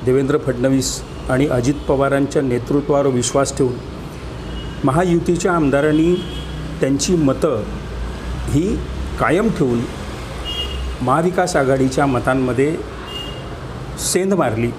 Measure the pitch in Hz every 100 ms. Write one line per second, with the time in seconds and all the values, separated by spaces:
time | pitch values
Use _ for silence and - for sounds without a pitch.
0 | 131 131 135 143 - 120 135 135 127 -
1 | - - - 127 143 127 120 143 - 135
2 | 139 139 139 160 135 117 - 143 147 143
3 | 139 123 120 139 135 - 131 123 - -
4 | - - - - - - - - 139 147
5 | 180 170 165 170 196 175 143 139 151 151
6 | 165 180 - - - - - - 139 139
7 | - 175 139 127 165 113 104 - - -
8 | - - - - - 143 185 - - -
9 | - - 120 165 226 - 135 120 120 -
10 | - - - - - - - - - -
11 | 123 143 175 180 180 165 131 135 131 143
12 | 139 123 123 131 127 117 139 170 - -
13 | - - - - - - - - - -
14 | - 180 190 196 131 107 120